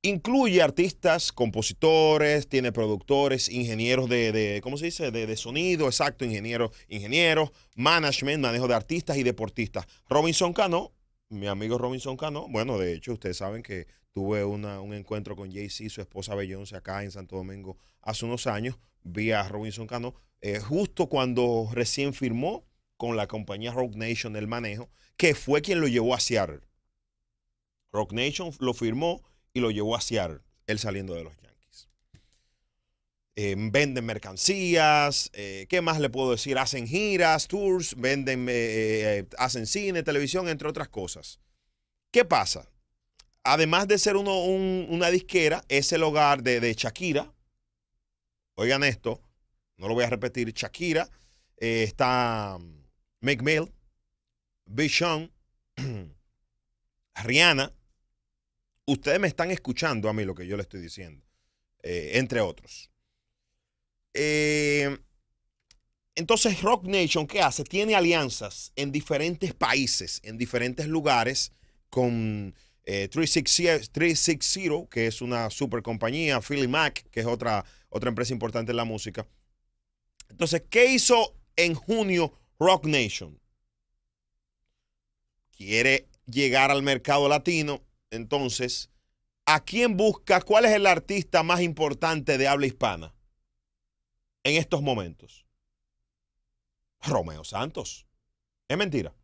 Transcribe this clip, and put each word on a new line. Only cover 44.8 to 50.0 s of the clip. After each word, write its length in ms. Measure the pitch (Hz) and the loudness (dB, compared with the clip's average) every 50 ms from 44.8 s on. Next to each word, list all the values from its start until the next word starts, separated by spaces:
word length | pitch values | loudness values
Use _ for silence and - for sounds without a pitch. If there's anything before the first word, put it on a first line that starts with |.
| 175 - | -2 -2
una 180 | 170 170 175 170 | 0 2 2 4
disquera, 540 | 180 185 - - - 180 160 151 156 180 - - | 2 2 0 2 0 2 4 4 2 0 -2 0
es 240 | 139 139 135 - | 0 0 2 2
el 100 | 170 160 | 0 2
hogar 400 | 160 156 147 151 147 143 143 135 | 2 2 4 4 6 6 4 4
de, 180 | 120 127 123 120 | 2 2 2 2
de 140 | 117 120 110 | 2 0 0
Shakira. 580 | - - 117 113 - 175 175 147 - - - _ _ _ _ _ _ _ _ _ _ _ _ _ _ _ _ _ _ _ _ _ _ _ _ _ | -2 -4 -6 -6 -6 -4 -2 -2 -2 -4 -4 _ _ _ _ _ _ _ _ _ _ _ _ _ _ _ _ _ _ _ _ _ _ _ _ _
Oigan 280 | - 107 120 135 135 143 | -2 0 0 2 4 2
esto, 380 | 139 117 - - 117 117 - _ _ _ _ _ _ _ _ _ _ _ | 2 0 0 -4 -6 -6 -6 _ _ _ _ _ _ _ _ _ _ _
no 100 | _ 92 | _ -4
lo 80 | 104 113 | -2 0
voy 100 | 120 | 2